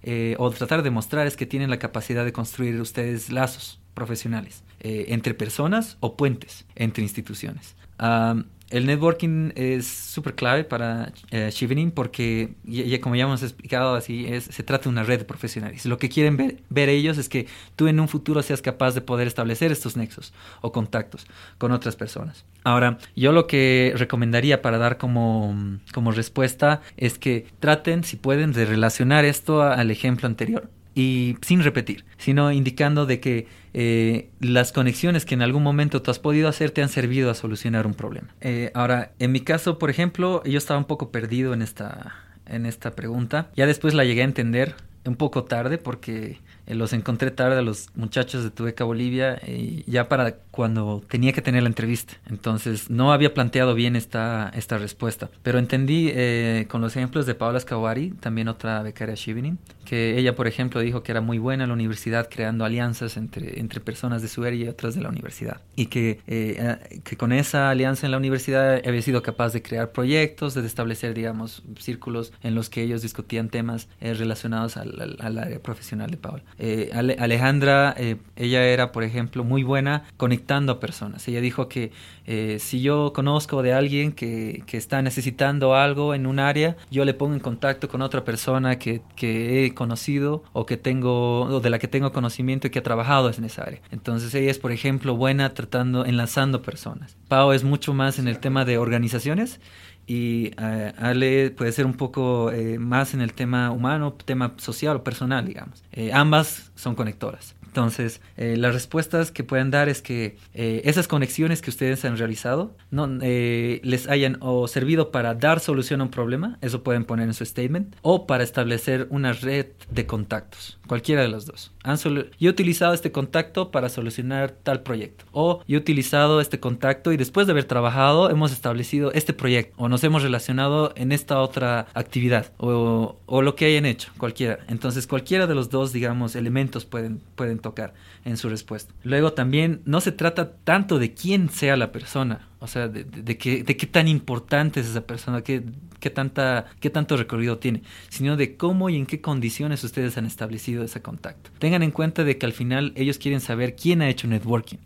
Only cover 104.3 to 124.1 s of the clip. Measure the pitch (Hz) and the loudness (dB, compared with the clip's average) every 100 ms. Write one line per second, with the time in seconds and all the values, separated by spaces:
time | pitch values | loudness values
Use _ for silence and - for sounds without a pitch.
104.3 | 131 123 123 - 113 151 143 123 117 127 | -2 -2 -4 -10 -4 -2 -2 -4 -4 -2
105.3 | 131 - - - - - - 113 131 147 | -2 -2 -8 -14 -18 -16 -8 0 4 6
106.3 | 151 156 - - - 127 113 113 104 104 | 6 4 -4 -14 -10 -6 -4 -4 -4 -10
107.3 | - - - - - 117 113 117 - - | -10 -16 -20 -8 0 0 0 -4 -4 -14
108.3 | - 117 117 120 120 123 160 156 170 165 | -6 -2 2 2 0 0 -2 0 0 0
109.3 | - 120 131 131 143 147 139 - 120 110 | -4 -2 0 2 2 2 0 -4 -4 -4
110.3 | - - - 117 113 143 156 170 151 131 | -8 -16 -4 -2 0 2 2 2 0 0
111.3 | - 160 165 - 120 131 131 135 113 113 | 0 0 0 -4 -2 -2 0 -2 -2 -2
112.3 | 107 120 135 208 - - 139 147 131 127 | -2 -2 -2 -2 -10 -6 -2 -2 -2 0
113.3 | 123 120 117 120 123 131 127 127 143 135 | 0 2 0 0 -2 0 -2 2 2 2
114.3 | 131 131 123 120 - 131 160 156 131 117 | 0 0 0 0 0 2 2 2 0 -2
115.3 | 117 143 165 - 139 127 139 131 127 117 | 2 2 2 2 -2 0 -2 -2 -2 -2
116.3 | 127 196 247 127 120 127 120 113 113 113 | -2 -4 -6 -6 -4 0 0 0 0 0
117.3 | 110 113 - 127 165 196 - 156 180 - | -2 -6 -4 -2 -2 -4 -2 4 4 4
118.3 | 131 123 - 120 117 - 131 127 139 131 | 2 2 0 0 0 0 -2 0 -2 0
119.3 | 113 127 139 135 - - - - 113 101 | 0 -2 -2 -4 -10 -6 -4 -2 -4 -4
120.3 | 107 - - - - - 120 120 147 123 | -6 -8 -16 -18 -18 -6 -4 2 2 2
121.3 | 107 123 - - - - 147 160 143 - | 0 -8 -16 -20 -10 -4 -2 0 -2 -2
122.3 | - 170 185 175 165 175 170 156 139 135 | 2 2 4 2 4 2 2 0 -4 -2
123.3 | 165 160 - 185 147 123 127 117 | -2 -2 -4 -2 -2 -2 -2 -6